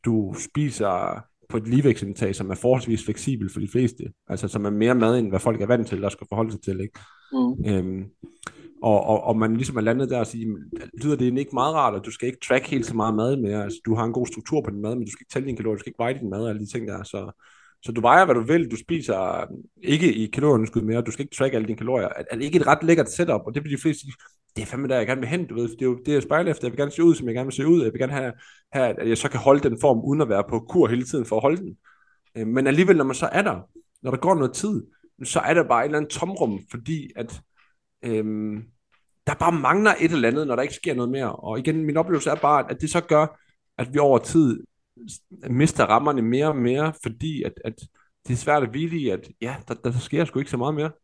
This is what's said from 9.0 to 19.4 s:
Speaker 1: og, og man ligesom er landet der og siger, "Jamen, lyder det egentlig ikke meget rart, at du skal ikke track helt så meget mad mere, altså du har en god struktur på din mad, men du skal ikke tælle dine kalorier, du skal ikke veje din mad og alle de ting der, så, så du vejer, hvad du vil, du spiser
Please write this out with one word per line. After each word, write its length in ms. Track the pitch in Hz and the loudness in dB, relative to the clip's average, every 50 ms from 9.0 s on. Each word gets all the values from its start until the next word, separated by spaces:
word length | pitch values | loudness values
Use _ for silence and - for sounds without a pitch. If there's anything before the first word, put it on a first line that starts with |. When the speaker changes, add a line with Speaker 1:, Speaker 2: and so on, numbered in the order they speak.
| - | 4
Speaker 1:
og, 180 | - 110 107 - | 2 0 0 2
og 140 | - 113 | 0 0
man 180 | 110 110 110 113 | 2 2 2 0
ligesom 220 | 117 131 127 135 | 0 -2 -2 -2
er 40 | 117 | -2
landet 280 | 107 113 117 131 135 123 | 0 0 0 0 -2 -2
der 100 | 131 123 | -2 -4
og 80 | 113 | -4
siger, 140 | - - 113 113 | -4 -6 -8 -6
"Jamen, 160 | 113 104 87 71 - - 110 117 - - 113 113 | -6 -8 -8 -10 -12 -12 -12 -12 -14 -12 -6 -2
lyder 120 | 147 147 | -2 0
det 60 | 123 123 | 2 0
egentlig 160 | 123 123 131 | 0 0 -2
ikke 120 | 139 139 - | -4 -4 -2
meget 200 | 123 127 147 160 | -2 0 0 0
rart, 200 | 156 139 120 104 | 2 0 0 0
at 100 | 98 101 | -2 -8
du 60 | 113 | -10
skal 160 | 110 - - | -10 -6 -8
ikke 120 | 123 127 _ - | -8 -8 _ -2
track 200 | - 131 131 131 | 0 0 0 2
helt 180 | - 151 127 113 | 0 -4 -2 -2
så 100 | - - | -2 -2
meget 200 | 113 107 110 110 | -2 0 0 0
mad 220 | 107 110 127 139 | 0 2 0 0
mere, 260 | 135 117 101 104 107 101 | 0 -2 -2 -2 -2 -4
altså 160 | 101 - - _ | -6 -10 -8 _
du 100 | 117 110 | -2 0
har 80 | 107 113 | 0 0
en 100 | 113 117 | -2 -2
god 140 | 127 123 | -2 -4
struktur 340 | 120 - 110 - - 160 151 | -4 -6 -14 -6 -2 -2 -2
på 100 | 117 - | -2 -2
din 100 | 101 101 | -6 -4
mad, 140 | 104 107 120 | -4 -4 -4
men 100 | 127 113 | -4 -6
du 60 | 101 | -8
skal 120 | - - - | -10 -18 -20
ikke 100 | _ - | _ -6
tælle 120 | 135 135 | -6 -4
dine 100 | 139 123 | -4 -6
kalorier, 180 | 117 110 110 107 | -4 -2 -4 -4
du 40 | 98 | -4
skal 100 | - 127 | -6 -14
ikke 100 | 113 - | -6 -4
veje 200 | 117 120 135 139 | -4 -4 -2 -4
din 100 | 127 101 | -6 -6
mad 140 | 95 101 113 | -6 -4 -4
og 60 | 117 | -4
alle 120 | 104 107 | -4 -6
de 100 | 104 101 | -8 -8
ting 160 | - 120 110 | -8 -8 -8
der, 160 | 104 98 92 98 | -8 -8 -10 -10
så, 380 | - - 101 98 - - _ _ _ _ _ _ - _ _ - | -10 -10 -10 -10 -10 -14 _ _ _ _ _ _ -20 _ _ -12
så 80 | - | -6
du 100 | 113 117 | -4 2
vejer, 240 | 110 120 139 175 190 | 6 8 8 8 8
hvad 100 | 175 127 | 6 4
du 60 | 120 | 2
vil, 300 | 113 120 156 175 170 120 | 2 2 2 0 2 -2
du 40 | 110 | -6
spiser 720 | - - - 170 165 143 - 104 95 95 90 90 - | -10 -6 -6 -6 -4 -2 -2 -2 -2 -2 -2 -4 -4